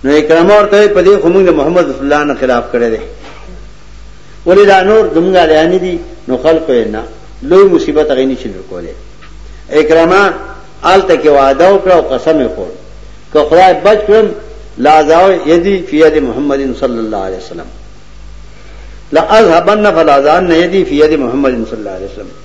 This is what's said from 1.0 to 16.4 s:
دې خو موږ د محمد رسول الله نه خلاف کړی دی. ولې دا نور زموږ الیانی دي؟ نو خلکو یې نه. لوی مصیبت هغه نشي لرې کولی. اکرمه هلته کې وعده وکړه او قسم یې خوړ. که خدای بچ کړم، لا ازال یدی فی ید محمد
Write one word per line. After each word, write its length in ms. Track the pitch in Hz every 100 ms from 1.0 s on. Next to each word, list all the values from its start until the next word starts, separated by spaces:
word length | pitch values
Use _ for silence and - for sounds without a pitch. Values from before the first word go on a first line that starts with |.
دې 200 | 175 202
خو 60 | 170
موږ 180 | 185 185
د 40 |
محمد 340 | 156 143 175 156
رسول 120 | 131
الله 220 | 139 147
نه 100 | 147 123
خلاف 240 | 131 120 117
کړی 160 | 123 117
دی. 80 | 110 - - - - - - - - - - - - - - -
ولې 200 | 190 196
دا 160 | 190
نور 220 | 185 220 196
زموږ 220 | 160 180 185
الیانی 420 | 160 156 160 185
دي؟ 200 | 185 170 - - -
نو 80 | 127
خلکو 360 | 151 160 -
یې 140 | 123 104
نه. 160 | 107 120 - - -
لوی 220 | 135 185 196
مصیبت 420 | 170 - 151 151
هغه 140 | 131
نشي 240 | 135 127 117
لرې 220 | 95 95
کولی. 240 | 90 82 78 - - - - - - -
اکرمه 640 | 151 156 160 165 190 196 - - - - -
هلته 320 | 170 190 190 156
کې 100 | 151
وعده 400 | 143 135 139 180
وکړه 200 | 196 185
او 80 | 175
قسم 360 | - 127 160 156
یې 60 | 123 -
خوړ. 140 | 92 - - - - - -
که 60 | 151 147
خدای 240 | 165 185 156
بچ 140 | 190 208 202
کړم، 180 | 214 208 - - - - -
لا 140 | 135 156
ازال 400 | 147 165 190 180 147
یدی 360 | 170 180 196 165
فی 60 | 147
ید 200 | 156 151
محمد 440 | 131 113